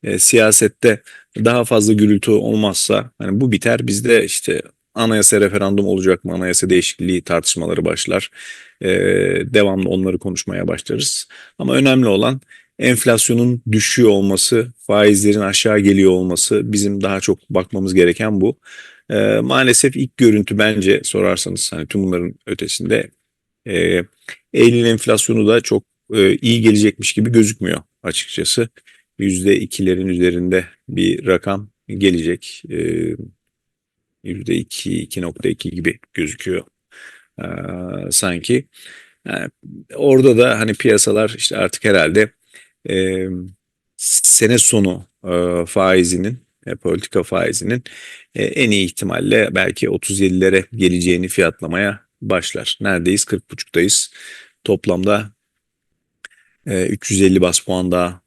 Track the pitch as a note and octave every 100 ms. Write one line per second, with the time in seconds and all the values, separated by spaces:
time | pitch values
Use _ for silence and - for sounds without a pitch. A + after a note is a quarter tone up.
0 | G#2+ G2 - A#2+ A2 G#2+ G#2+ - A#2+ G#2
1 | - - _ - A2 B2 A#2 A#2 G#2 G#2+
2 | G#2 G#2 - G#2+ A2 A2 G#2 F#2 - G#2
3 | A#2+ _ G2+ G2+ C3 G#2 - A#2 A#2+ G#2
4 | A#2 A2+ - - - - - _ _ -
5 | A2+ A2 G2+ G#2+ G2+ G2+ G2 G2+ G2+ F#2+
6 | F#2 F2+ F2+ F2 F#2 F2 F#2+ F#2 E2+ -
7 | F2 F2+ - E2+ - - E2 E2+ E2 E2
8 | - F#2 - - - - - _ F#2+ F#2
9 | F#2+ F#2+ F#2 F2+ F2+ G#2 G2+ F#2+ F#2 F#2
10 | F#2+ F2+ G2 F2 - F#2 F2 E2+ - -
11 | - - - - - _ C3 C3 C#3 C3
12 | A#2+ G2 A#2 C3 _ - _ _ B2 B2
13 | - A2+ - A#2+ A#2+ A#2+ A#2 G#2+ - -
14 | A#2 G2+ G2 F#2+ - A#2 B2 - - G2+
15 | G#2 G2+ G2+ G#2 G2 G2 A2+ G#2+ G2+ G2
16 | F#2+ F2+ F#2 F2 - G#2+ A2+ G#2 G2+ G2+
17 | G2 G2 - F#2+ _ F2+ F2+ G2+ F#2+ F#2
18 | F2 E2+ A2 G2+ F#2+ - _ - - _
19 | _ G#2+ G#2 G#2+ A#2+ C3 C3 A#2 C#3 C3+
20 | C3+ - B2 G#2+ G2 G2+ G#2+ G#2+ F#2+ -
21 | - G2+ F#2+ F#2 - F#2 - E2 - G2+
22 | F#2+ F2+ F2 - - - - - F2 A2+
23 | - _ _ _ _ _ - F#2 F2 F2+
24 | F2 _ - - _ - A#2+ A#2+ A#2 A2+
25 | - A2 - A2+ G#2 A#2 - G#2 _ _
26 | _ A2 G2 G2+ A#2+ A#2 A2+ G#2 G#2 -
27 | - - A2 A#2 G#2 A2 F#2 D#2+ - _
28 | F2+ E2 - - E2 - A#2 _ _ _
29 | _ _ G2 F#2 F#2 G2 A#2 - F#2 F#2
30 | F#2+ F2 F2+ F2 F2+ F#2 F2+ _ - -
31 | F#2 F#2 - F#2 - G2 G#2 _ _ G2
32 | G2 F2 D#2+ F2 - - - E2 E2 E2
33 | E2 D#2+ - _ _ _ _ _ _ _
34 | _ _ - F2 F#2+ E2+ E2+ - - E2+
35 | E2+ - F2 - F#2 E2+ E2+ F2 E2 -
36 | _ - D#2+ - - F2+ - _ _ -
37 | - - _ - F#2 F2 F2+ F2+ F2+ F#2+
38 | F#2 F2+ G2 F2 - B2 C3+ _ - -
39 | - _ - - - _ - - - -
40 | C#3+ C3 C3 A2+ B2 A2 A2 G#2+ C3 G#2
41 | - G#2 A2 A2+ - G#2 F#2+ - A2 G2
42 | D#2 F#2 G#2+ _ _ - _ _ - F#2+
43 | F#2+ F#2 F#2 F#2 F#2 F#2+ _ _ _ _
44 | - - - - A2 A#2+ - A2+ G2 F2+
45 | F#2 _ F#2+ F2 F2 F2 E2+ - F#2+ F#2
46 | F2 F2+ G2 B2 _ _ - - F2+ F2
47 | - - E2+ F#2 E2+ - F#2+ B2 - -
48 | - - _ - G2+ - B2 G#2 F#2+ -
49 | G2 E2 F#2 A2 G#2+ F#2 F#2 F2+ - F#2
50 | - G2 F#2+ F#2 F#2+ F#2+ F#2 A2+ F#2 F2+
51 | F2 F2 F2+ - F2 - D#2+ F2 G2+ G2+
52 | _ _ G#2 F#2+ E2+ - - - G2+ F2+
53 | E2+ G2+ - G2 _ - - E2+ F#2 -
54 | - - - - - _ - G2 - F2+
55 | F#2+ G#2 G#2+ _ _ _ _ _ _ _
56 | _ _ - _ _ _ - F#2+ F#2 G#2
57 | - G2 G2 F#2+ F2+ E2+ - F#2 F2+ F2
58 | F2 F2+